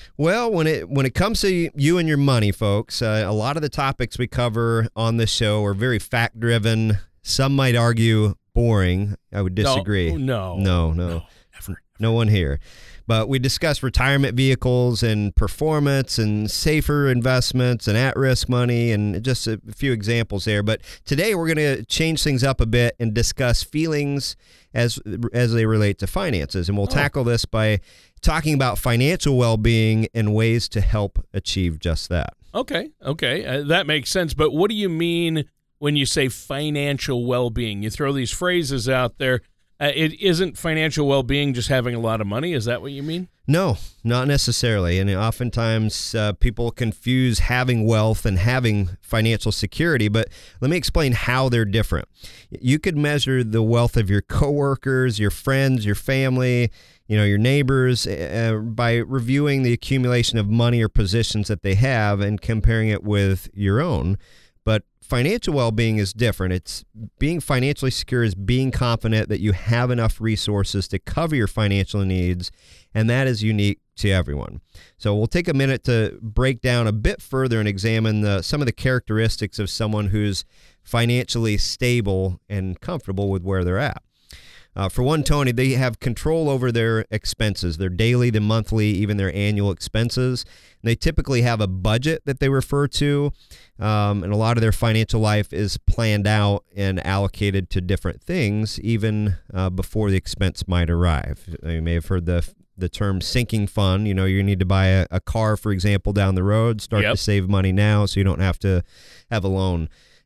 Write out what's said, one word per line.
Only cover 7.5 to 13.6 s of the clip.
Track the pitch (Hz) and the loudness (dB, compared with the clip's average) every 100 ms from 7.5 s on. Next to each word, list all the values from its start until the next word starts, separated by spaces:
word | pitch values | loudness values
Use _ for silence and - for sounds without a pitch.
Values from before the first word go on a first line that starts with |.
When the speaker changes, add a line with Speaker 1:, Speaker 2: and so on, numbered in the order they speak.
| 139 | 2
Speaker 1:
might | 131 120 | 2 4
argue | 117 113 113 110 107 - _ | 4 4 4 4 2 0 _
boring. | - 120 107 92 90 104 101 _ | 0 2 4 2 2 -2 -6 _
I | 98 | -4
would | 92 92 | -2 0
Speaker 2:
No, | |
Speaker 1:
disagree. | 104 95 92 101 85 82 | 2 2 0 0 0 0
Speaker 2:
no. | 131 117 92 87 | -2 -2 -4 -2
Speaker 1:
No, | 95 90 80 | 2 2 2
no. | 80 87 | 0 -2
Speaker 2:
No, | 85 - - _ - | -4 -8 -20 _ -18
never, | - - _ _ | -14 -14 _ _
Speaker 1:
No | 113 | 0
one | 113 110 | 2 4
here. | 104 73 71 - - - - - | 2 2 -2 -8 -20 -20 -16 -2
But | 110 113 | 0 2
we | 135 | 0
discuss | 127 - | 0 0